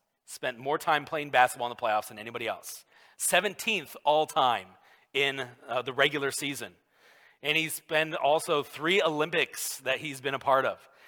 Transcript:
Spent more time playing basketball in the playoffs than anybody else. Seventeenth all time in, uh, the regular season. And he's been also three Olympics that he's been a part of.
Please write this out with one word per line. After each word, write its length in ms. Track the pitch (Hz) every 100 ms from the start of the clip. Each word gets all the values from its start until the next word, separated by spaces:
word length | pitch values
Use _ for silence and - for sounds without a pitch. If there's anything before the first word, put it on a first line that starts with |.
| _ _
Spent 340 | - - 135 117
more 200 | 135 160
time 260 | - 151
playing 240 | 139 160 147
basketball 420 | 131 123 139 120
in 60 | 120
the 60 |
playoffs 260 | 117 107 -
than 100 | 107
anybody 300 | 110 117 117
else. 380 | 92 - - - _ - -
Seventeenth 760 | - 180 202 190 - 208 139 -
all 240 | - 151 151
time 400 | - 131 113 92 95 _ _ _
in, 320 | 135 139 139 127 120 -
uh, 140 | 123
the 100 | 123
regular 380 | 127 143 143 139
season. 420 | - 143 139 104 - _ _ _ _ _ _
And 140 | 143 156
he's 240 | 160 -
been 340 | - 156 160
also 480 | 170 139 160 156 151
three 400 | - - 156 190
Olympics 760 | 165 151 160 165 139 - - -
that 180 | 131 127
he's 240 | 156 135
been 100 | 135
a 60 | 135
part 260 | 139 135
of. 140 | 127 95 - _